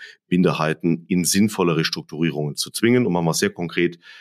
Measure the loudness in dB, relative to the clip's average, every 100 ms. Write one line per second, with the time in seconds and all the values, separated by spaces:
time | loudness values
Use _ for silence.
0 | -20 -20 -2 2 2 2 -2 0 0 -2
1 | -2 -2 0 2 0 2 0 2 -2 -4
2 | -10 -2 -2 -2 -6 -6 -8 -2 2 2
3 | 2 0 0 0 -2 -2 -6 0 0 -2
4 | -20 -20